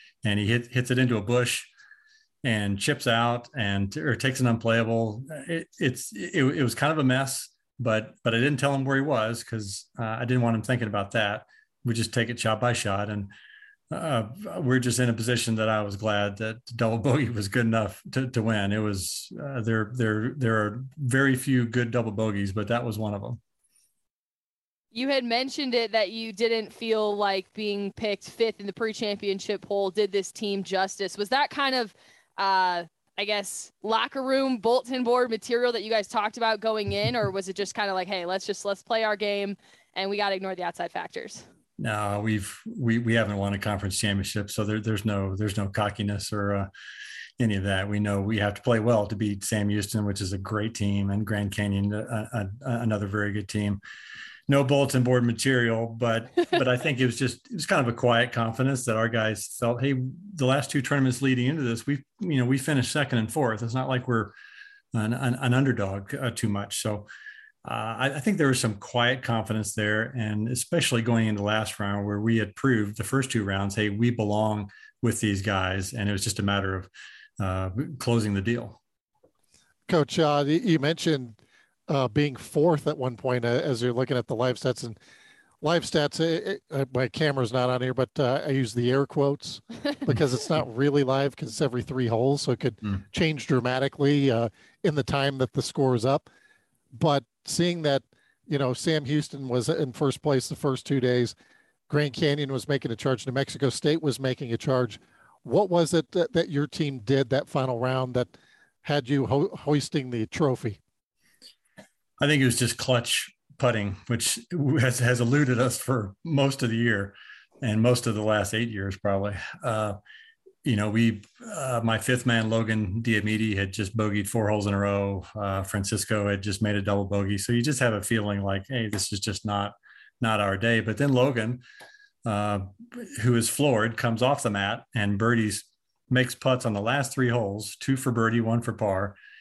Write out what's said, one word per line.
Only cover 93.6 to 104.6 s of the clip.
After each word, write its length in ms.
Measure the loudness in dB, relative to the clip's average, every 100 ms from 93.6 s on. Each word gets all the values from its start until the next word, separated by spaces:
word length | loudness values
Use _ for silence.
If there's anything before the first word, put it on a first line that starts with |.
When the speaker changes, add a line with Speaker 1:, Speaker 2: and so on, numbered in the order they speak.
| 2 0 0 2 4 6 4
Speaker 3:
uh, 180 | 4 0 -4 -20 _
in 120 | -2
the 80 | 0
time 340 | 0 2 2 0
that 140 | 0
the 80 | 0
score 340 | -2 0 2
is 120 | 4 2
up. 240 | 0 _ _ _ _ _ _ _
But 340 | 0 2 2 0 _
seeing 380 | -6 0 0 2
that, 200 | 0 0 -2 _ _ _ -4
you 100 | -2
know, 160 | 0
Sam 320 | 0 0 0
Houston 440 | 0 -2 -2 -8 -2
was 200 | 0 0
in 240 | 0 -2
first 300 | 0 0 0
place 260 | 0 0 0
the 80 | -4
first 300 | -2 -2 -2
two 140 | 0
days, 340 | 2 2 0 -4 _ _ _ _ -4
Grand 260 | 0 0
Canyon 360 | 0 0 2 -2
was 160 | -4 -2
making 260 | -2 -2
a 40 | -2
charge, 300 | 0 0 -2
New 60 |
Mexico 340 | -2 -2 0 0
State 320 | 2 2 2
was 180 | 0 0
making 360 | -2 -4 -4
a 20 |
charge. 420 | -4